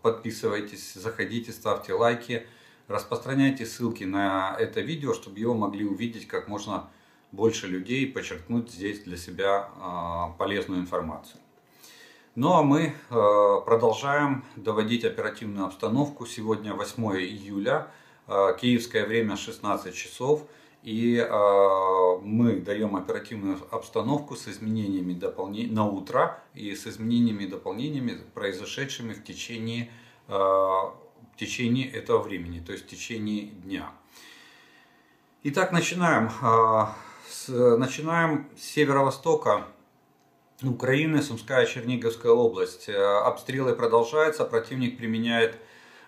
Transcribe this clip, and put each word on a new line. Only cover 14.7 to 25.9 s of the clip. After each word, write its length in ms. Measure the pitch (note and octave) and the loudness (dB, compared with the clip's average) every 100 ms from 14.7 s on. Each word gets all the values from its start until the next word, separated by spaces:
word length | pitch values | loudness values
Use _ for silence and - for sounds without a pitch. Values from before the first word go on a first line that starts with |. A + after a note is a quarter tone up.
| G#2+ G#2+ A#2 | 0 0 0
оперативную 640 | A2 - G#2 G#2 G#2+ G2+ F#2+ | 0 -2 -6 -6 -8 -6 -6
обстановку. 600 | - F2+ B2 D3 - A#2+ | -4 0 0 0 -4 -12
Сегодня 480 | - A2 G#2 G#2 | -6 -2 -2 -4
восьмое 460 | F#2+ G2+ - G#2+ F#2+ | -6 -6 -4 -2 -2
июля, 680 | F#2 G#2 G2+ G2 A2 D3+ D3 - - _ - | -4 -8 -8 -4 0 0 -2 -18 -20 _ -2
э, 280 | G2+ G2 F#2 | 2 4 4
киевское 440 | B2 A#2+ - A2 G#2 | 4 2 2 -2 0
время, 300 | A#2 G#2+ G2 | 0 0 -2
шестнадцать 580 | - A2 G#2 F#2+ F#2 | -8 -6 -4 -4 -6
часов. 540 | - - - B2+ D3+ - - - _ | -12 -12 -4 0 0 -2 -20 -20 _
И, 320 | - A2 A#2 A#2 | -6 0 2 4
э, 1000 | A#2 G#2+ G2+ G2+ G2 F#2+ F#2+ F#2+ F2+ F#2 | 2 4 6 8 6 6 4 4 4 4
мы 320 | G2+ A2 A#2+ F#2+ | 0 2 4 2
даем 400 | F2+ G#2 G#2+ F#2+ | -2 -2 -2 -2
оперативную 640 | F2+ G#2 - G#2+ G2 F#2 - | -4 -6 -8 -6 -4 -4 -6
обстановку 680 | A2 - A2+ A2 D3 C#3+ B2+ | -8 -6 -4 0 -2 -4 -12
с 120 | A2+ | -12
изменениями 680 | F#2 A2 A2 G2+ F#2+ F2+ | -8 -4 -2 -2 -2 -2
дополне-, 540 | F2 F#2 - F#2+ G#2 A#2 | -4 -4 -6 -6 -6 -2
на 180 | A2 | 0
утро 540 | G#2 | 0